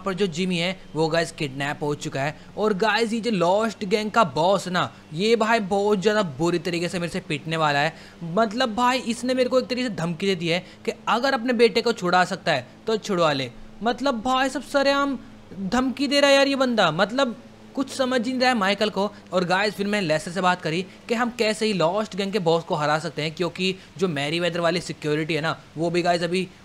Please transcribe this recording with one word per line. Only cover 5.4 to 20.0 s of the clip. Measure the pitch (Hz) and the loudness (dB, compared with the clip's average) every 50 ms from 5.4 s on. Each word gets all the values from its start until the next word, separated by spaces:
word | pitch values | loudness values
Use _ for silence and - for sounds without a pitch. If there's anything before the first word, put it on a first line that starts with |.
| 220 214 233 233 202 170 | 4 2 2 0 0 0
बहुत | 202 196 202 208 214 190 | 0 0 2 2 2 2
ज़्यादा | 170 220 208 214 202 160 127 123 | 2 2 2 2 0 -2 -2 -2
बुरी | 165 175 175 170 | 0 0 0 0
तरीके | 156 190 170 165 175 165 | -2 -2 -4 -2 -4 -2
से | 190 175 | -4 -4
मेरे | 175 160 | -4 -4
से | - 185 180 - | -6 -6 -6 -4
पिटने | 156 135 - 160 165 | -6 -6 -4 -4 0
वाला | 160 156 147 143 143 | 0 2 2 2 2
है। | 147 160 - - - - - - 170 | 2 0 -2 -6 -20 -20 -16 -12 -8
मतलब | 165 165 214 226 208 202 254 262 240 202 | -2 0 0 0 0 0 -2 -2 0 0
भाई, | 247 247 247 262 254 | 0 2 2 2 0
इसने | 180 220 226 - 247 254 254 | 0 -2 -4 -2 -2 -2 0
मेरे | 254 254 247 | 2 2 2
को | 254 254 | 2 0
एक | 214 | 0
तरीके | 190 247 247 254 247 | 0 -4 -2 -2 -4
से | 185 | -2
धमकी | 165 165 175 170 156 196 | -2 -4 -4 -2 -2 -2
दे | 196 190 | -2 -2
दी | 165 175 160 | 0 0 -2
है | 165 180 180 - - - - | -2 -2 -4 -8 -16 -8 -6
कि | 226 - - - - | -6 -6 -4 -2 -2
अगर | 202 240 254 269 262 | 0 0 2 0 0
अपने | 240 220 262 254 | 0 0 0 4
बेटे | 220 233 226 - 233 | 6 6 6 6 2
को | 226 240 226 | 0 0 -2
छुड़ा | - 180 180 180 180 180 | 0 0 2 4 4 4
सकता | 180 196 - - 175 | 2 0 -4 0 0
है, | 151 127 117 - - - - | 0 0 -2 -8 -16 -8 -4
तो | 220 226 220 | -2 -2 -2
छुड़वा | - - 196 175 165 151 | -2 -2 0 2 4 2
ले। | 143 135 131 120 - - - - - - | 2 0 -2 -6 -8 -14 -18 -18 -12 -4
मतलब | 196 233 247 247 254 277 247 220 | -2 -2 -2 0 0 -2 -2 0
भाई, | 196 254 262 262 269 262 | 0 0 0 2 0 0
सब | 269 285 - | -2 -6 -8
सरेआम | - - 277 262 277 277 277 285 277 269 - - - - - - - 170 185 196 | -2 0 2 2 4 2 2 2 0 -2 -6 -8 -16 -20 -20 -20 -16 -12 -8 -4
धमकी | 180 220 247 262 262 220 - 285 247 | -2 0 0 0 0 -2 -2 -2 0
दे | 285 285 | 2 4
रहा | 277 277 | 6 6
है | 277 | 6
यार | 277 277 277 | 6 6 4
ये | 277 | 4
बंदा। | 262 269 254 233 214 190 160 | 2 2 2 4 4 2 2
मतलब | 151 170 208 196 240 269 277 240 208 - - - - - - - - | 4 2 0 0 2 0 0 0 -2 -10 -16 -20 -20 -20 -20 -10 -6
कुछ | 277 269 - | -6 -4 -4
समझ | - - 262 247 262 254 | -2 -2 -2 0 0 0
ही | 208 262 | 0 -2
नहीं | 262 247 | 0 2
रहा | 254 254 | 2 2
है | 254 | 2
माइकल | 220 190 196 202 - 214 208 | 2 2 2 2 2 0 -2
को। | - 190 202 208 - - - - | 0 -2 -2 -2 -4 -10 -10 -2
और | 175 185 185 | 0 0 2
गाइस, | 165 180 190 208 214 - | 2 0 0 0 -2 -2
फिर | 190 202 | -2 -2
मैं | 202 208 208 | -2 0 -2